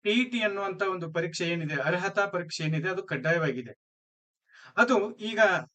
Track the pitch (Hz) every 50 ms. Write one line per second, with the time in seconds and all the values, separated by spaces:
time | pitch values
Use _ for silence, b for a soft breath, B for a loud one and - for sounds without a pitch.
0 | _ 208 214 240 254 240 240 233 214 208 196 202 196 196 185 160 202 190 185 175
1 | 165 160 160 170 170 175 160 - 175 170 175 170 160 147 151 135 135 156 170 180
2 | 185 190 - 208 202 202 185 175 175 165 - - 160 156 160 151 - 190 180 185
3 | 190 - 156 131 127 160 170 170 160 143 123 127 120 113 - _ _ _ _ _
4 | _ _ _ _ _ _ _ _ _ B B B B B B 202 233 240 262 208
5 | 196 214 - - 208 214 214 214 220 196 180 165 160 -